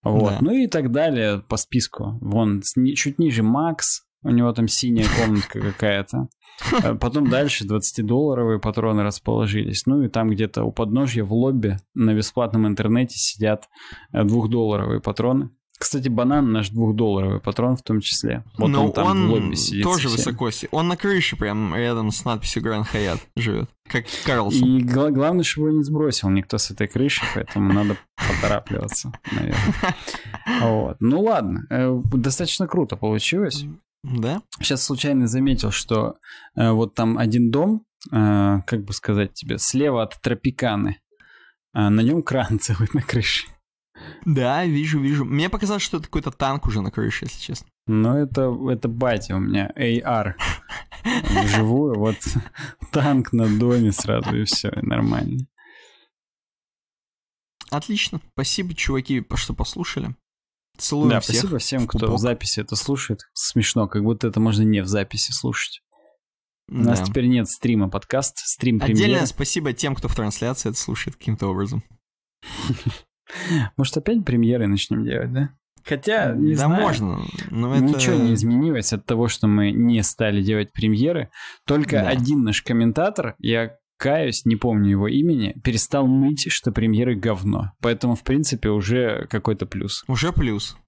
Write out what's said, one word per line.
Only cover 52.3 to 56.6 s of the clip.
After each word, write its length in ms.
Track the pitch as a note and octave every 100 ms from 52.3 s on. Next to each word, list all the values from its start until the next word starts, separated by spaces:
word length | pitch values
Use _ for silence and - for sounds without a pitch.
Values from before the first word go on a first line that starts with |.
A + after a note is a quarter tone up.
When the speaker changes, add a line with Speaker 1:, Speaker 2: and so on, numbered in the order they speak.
| A2 -
Speaker 1:
<laughs> 400 | - - - -
танк 400 | D3+ C#3+ C3+ -
на 140 | A#2 A2
доме 440 | G#2 A#2+ A#2+ A2
сразу, 440 | G2 G#2+ A2+ -
и 80 | A#2
все, 240 | G#2+ - -
и 100 | -
нормально. 600 | - A#1 A1 - - C3 C3+ _ - - - _ _ _ _ _ _ _